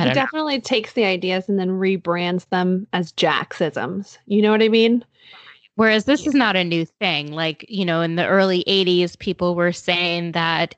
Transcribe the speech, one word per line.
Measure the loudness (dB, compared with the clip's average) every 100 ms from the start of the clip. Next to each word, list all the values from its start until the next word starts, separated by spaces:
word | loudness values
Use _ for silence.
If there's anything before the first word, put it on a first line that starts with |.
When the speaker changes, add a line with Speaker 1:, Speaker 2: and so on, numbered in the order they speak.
Speaker 1:
don't | 0
know. |
Speaker 2:
definitely | 0 -2 -4 -4 -4
takes | -2 -4 -2
the | -2
ideas | 0 0 -2 -4 -2
and | -2
then | -2 -2
rebrands | -2 -2 -2 -2 -2 -4 -2
them | -2 0 -2 -2
as | -6 -4
Jacksisms. | 0 0 0 -4 -4 -4 -4 -6 -8 -12 -14 -2
You | 2
know | 4
what | 4
I | 4
mean? | 4 4 2 -2 _ -20 -20 -20 -20 _
Speaker 1:
Whereas | 0 2 2 2
this | 0
Speaker 2:
Yeah. | 2
Speaker 1:
is |
not | 2 2 2
a |
new | 0 -2
thing. | -2 -4 -2 -2 -6
Like, | -4 -4 -6 -8
you | -4
know, | 0 0
in | 0 0
the | 2
early | 2 2 0 2
eighties, | 2 2 2 0
people | -4 -6 -2 -2
were | 0 0
saying | -2 -2 -2 -2 -4 -4
that | -2 -2 -2 -4